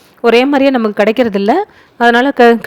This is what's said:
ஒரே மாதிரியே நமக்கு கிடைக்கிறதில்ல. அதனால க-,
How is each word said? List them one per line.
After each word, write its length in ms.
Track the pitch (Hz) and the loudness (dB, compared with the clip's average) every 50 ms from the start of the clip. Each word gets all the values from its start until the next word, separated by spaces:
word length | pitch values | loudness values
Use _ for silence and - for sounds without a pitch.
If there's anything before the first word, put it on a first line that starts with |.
| _ _ _ _ | _ _ _ _
ஒரே 240 | - 233 226 240 254 | -2 0 2 2 2
மாதிரியே 260 | 285 294 269 269 277 | 0 0 0 0 0
நமக்கு 320 | 269 247 220 214 202 - 208 | 0 0 -4 -4 -4 -2 -2
கிடைக்கிறதில்ல. 520 | 208 226 - 247 226 190 202 196 208 254 370 415 - _ _ _ _ _ | -2 0 -2 -2 -2 -2 -4 -2 -2 -2 -2 -2 -6 _ _ _ _ _
அதனால 340 | - 240 240 233 240 247 285 | -2 0 0 2 2 0 -2
க-, 280 | 269 - 240 233 233 220 - | 0 2 2 2 2 2 -2